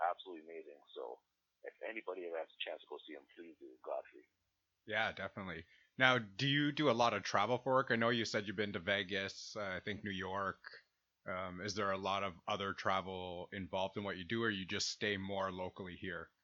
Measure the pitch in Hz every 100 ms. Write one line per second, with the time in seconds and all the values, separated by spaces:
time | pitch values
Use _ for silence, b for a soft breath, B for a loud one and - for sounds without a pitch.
0 | 85 85 95 82 80 82 76 71 - -
1 | 60 64 _ _ _ _ - - 101 113
2 | 92 92 85 82 78 - 92 78 - 76
3 | - 71 69 - 85 - 67 64 - 67
4 | - 62 - _ _ _ _ _ - 107
5 | 107 - 95 - 95 80 - b b -
6 | 131 123 107 95 139 143 147 147 147 117
7 | 117 104 - 101 107 123 135 131 131 117
8 | 117 120 104 113 101 98 104 101 85 101
9 | 95 98 98 - - 110 101 90 - 101
10 | 104 95 92 98 95 - - - _ _
11 | _ _ 104 92 95 87 101 92 101 95
12 | 95 98 98 87 - 104 98 - 107 95
13 | 92 92 90 87 90 101 90 95 95 107
14 | 101 92 87 113 117 98 90 101 - -
15 | 110 98 98 98 95 92 92 - 92 87
16 | 95 85 80 _